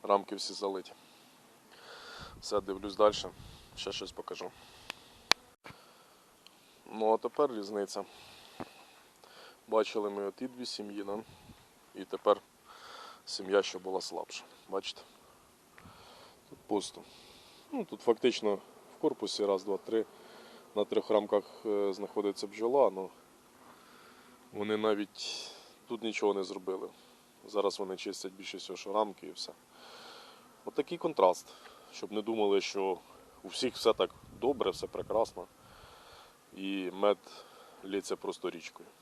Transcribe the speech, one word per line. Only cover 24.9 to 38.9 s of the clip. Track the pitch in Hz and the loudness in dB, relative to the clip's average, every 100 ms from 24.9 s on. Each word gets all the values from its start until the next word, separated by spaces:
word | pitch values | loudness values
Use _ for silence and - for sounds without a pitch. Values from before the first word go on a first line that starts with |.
| 104 104 - - - - - - - - | 2 0 -6 -8 -8 -10 -14 -20 -20 -10
тут | 117 | -6
нічого | 110 104 104 | -4 2 2
не | 98 | 2
зробили. | 92 98 92 95 - - - - - - - | 0 -6 -4 -4 -6 -12 -20 -20 -20 -20 -6
Зараз | 104 98 95 | 2 2 2
вони | 98 95 | -6 -4
чистять | - 92 98 | -6 -6 -8
більше | 95 98 95 | -10 -10 -10
всього, | - 90 | -8 -10
що | - | -2
рамки | 101 110 92 82 | 2 2 -2 -14
і | |
все. | 87 - 80 - - - - - - - - - - - | -12 -12 -12 -20 -20 -20 -18 -18 -18 -20 -20 -20 -14 -8
Отакий | - 143 170 | -4 -2 -2
контраст. | 170 151 92 90 - - - - - | -4 6 6 6 -4 -20 -20 -20 -18
Щоб | - 98 | -12 -6
не | 104 | -4
думали, | 104 117 104 98 | -2 2 4 4
що | - 101 98 90 - - - - | 2 -2 0 -2 -6 -20 -20 -16
у | 98 | -12
всіх | - 131 - | -2 -2 2
все | 117 | 4
так | 107 92 - - - | 6 4 0 -20 -2
добре, | 120 135 98 | 0 2 2
все | 87 92 | 0 -6
прекрасно. | - 90 101 113 - 87 - - - - - - - - - - - | -6 0 2 2 -2 -14 -16 -20 -20 -20 -20 -20 -20 -20 -20 -20 -8
І | 98 98 92 | -4 -2 -4
мед | 92 104 101 - - - - - - 98 | 2 2 2 -2 -18 -20 -20 -20 -18 -4
лється | 98 92 95 | -4 -2 -4
просто | 98 90 90 | -4 -4 -4
річкою. | 85 - - - | -6 -12 -16 -20